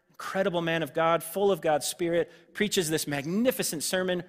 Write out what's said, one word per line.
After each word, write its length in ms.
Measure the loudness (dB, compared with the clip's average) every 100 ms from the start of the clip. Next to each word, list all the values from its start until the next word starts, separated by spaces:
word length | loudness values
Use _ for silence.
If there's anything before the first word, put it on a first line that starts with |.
| _
Incredible 520 | _ -6 -2 0 0
man 220 | 0 0
of 100 | -2
God, 300 | 2 2 2
full 280 | 0 0 2
of 80 | 2
God's 280 | 2 2 0
Spirit, 440 | -2 0 0 0 -6 _
preaches 360 | -4 0 0 0
this 180 | -2 -2
magnificent 760 | -4 -2 0 0 0 -4 -4
sermon 400 | -2 -2 0 -2